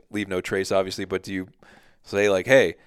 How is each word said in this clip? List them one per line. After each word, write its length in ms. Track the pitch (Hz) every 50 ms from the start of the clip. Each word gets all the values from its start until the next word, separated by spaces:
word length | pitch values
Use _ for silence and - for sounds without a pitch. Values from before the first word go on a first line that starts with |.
| _ _
leave 180 | 104 104 101 95
no 120 | 92 92
trace, 320 | - - 104 95 95 -
obviously, 320 | 101 95 95 95 - - 98
but 180 | 90 98 92
do 100 | - -
you 160 | 98 92 92 - _ _ - - - - _ _ _ _
say, 260 | _ - - 101 104 104
like, 180 | 98 92 90
"Hey, 280 | - 131 135 107 82 - - _